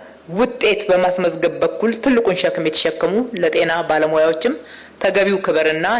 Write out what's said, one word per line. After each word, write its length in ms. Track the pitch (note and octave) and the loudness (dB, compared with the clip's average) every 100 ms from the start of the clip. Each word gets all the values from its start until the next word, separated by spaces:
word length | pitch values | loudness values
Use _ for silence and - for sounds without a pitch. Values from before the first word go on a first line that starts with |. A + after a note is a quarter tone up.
| - - - | -18 -20 -8
ውጤት 480 | F3 B3 - G#3 G3+ | -2 -2 0 0 0
በማስመዝገብ 680 | - F3+ F3+ F3+ F3+ D#3+ E3+ - | 2 2 2 0 -2 0 -2 -2
በኩል 340 | E3 - A3 A3+ | -2 0 -2 0
ትልቁን 420 | C#4 A#3+ G#3 F3+ | 2 2 2 0
ሸክም 280 | F3+ F3+ D#3+ | 0 -2 -2
የተሸከሙ 480 | D#3 E3 D#3+ E3+ G3+ B3+ F#3+ | -2 -2 -2 0 0 -2 -2
ለጤና 380 | E3+ D#3+ E3 E3 | 0 0 0 -2
ባለሙያዎችም 720 | D#3+ D#3 D#3 D#3 D#3+ D#3+ B3+ D#4 - - - - | 0 0 2 2 2 2 -2 -4 -10 -20 -20 -4
ተገቢው 380 | G3 G3+ G3 F#3+ | 0 2 2 2
ክብርና 480 | F#3+ D#3 D#3 D#3 F3+ | 0 2 2 0 0